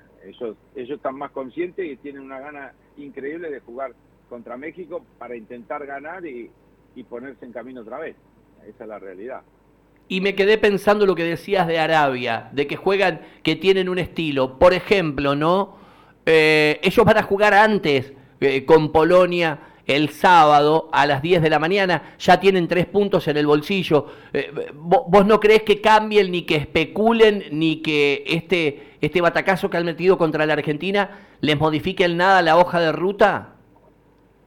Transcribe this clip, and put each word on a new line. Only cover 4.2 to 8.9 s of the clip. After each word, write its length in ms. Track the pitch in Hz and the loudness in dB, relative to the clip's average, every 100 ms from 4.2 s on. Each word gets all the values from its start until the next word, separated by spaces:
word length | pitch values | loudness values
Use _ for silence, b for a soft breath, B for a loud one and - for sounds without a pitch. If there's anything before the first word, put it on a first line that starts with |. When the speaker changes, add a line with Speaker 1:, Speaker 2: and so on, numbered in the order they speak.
| _ | _
Speaker 1:
contra 280 | 123 127 123 | -20 -16 -16
México 460 | 156 165 160 170 _ - | -16 -16 -16 -16 _ -20
para 160 | 120 120 | -16 -16
intentar 500 | 107 123 110 147 139 | -16 -20 -14 -14 -12
ganar 400 | 139 151 185 170 | -14 -14 -16 -14
y, 240 | 123 110 _ _ _ _ - | -16 -18 _ _ _ _ -20
y 80 | |
ponerse 420 | 113 120 135 123 127 | -18 -18 -18 -20 -20
en 60 | |
camino 300 | 117 120 127 | -18 -18 -20
otra 180 | 107 131 | -16 -16
vez. 160 | 156 - _ _ _ _ 107 | -16 -18 _ _ _ _ -20
Esa 160 | - | -20
es 60 | |
la 100 | 110 | -18